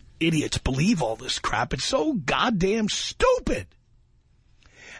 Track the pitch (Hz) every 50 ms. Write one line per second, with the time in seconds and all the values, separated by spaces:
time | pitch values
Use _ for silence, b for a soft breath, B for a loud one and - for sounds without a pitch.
0 | - - - - 165 165 160 147 - - - - - - 135 131 165 214 240 160
1 | 123 110 113 - - - - - - - - 107 123 - 151 131 - - 262 269
2 | 302 320 277 185 120 - 135 131 190 254 226 165 185 190 220 226 214 - - -
3 | - - - - 480 508 494 494 - - - - - - - _ _ _ _ _
4 | _ _ _ _ _ _ _ _ _ _ _ B B B B B B B B